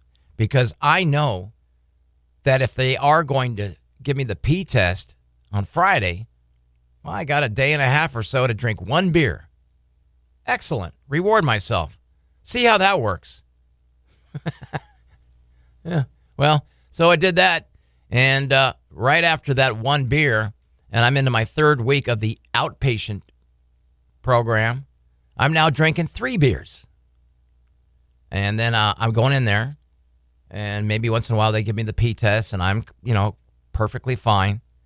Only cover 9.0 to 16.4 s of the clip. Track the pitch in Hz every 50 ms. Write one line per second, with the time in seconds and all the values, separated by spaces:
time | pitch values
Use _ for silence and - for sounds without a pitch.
9 | 196 180 156 170 143 104 71 - - _ _ _ _ _ _ _ _ _ _ _
10 | _ _ _ _ _ _ _ _ _ - 247 233 - - 147 110 90 80 - _
11 | _ - 139 165 180 208 220 214 165 131 113 101 - - - 90 78 - - _
12 | _ _ _ _ _ _ _ _ _ - - 247 240 233 220 196 190 196 196 156
13 | 117 101 90 - - - - - _ _ _ _ _ _ _ _ _ _ _ _
14 | _ _ _ _ _ _ - 143 - 135 - - - - - 190 - _ _ _
15 | _ _ _ _ _ _ _ _ _ _ _ _ _ _ _ _ - 135 170 151
16 | 127 - _ _ _ _ _ -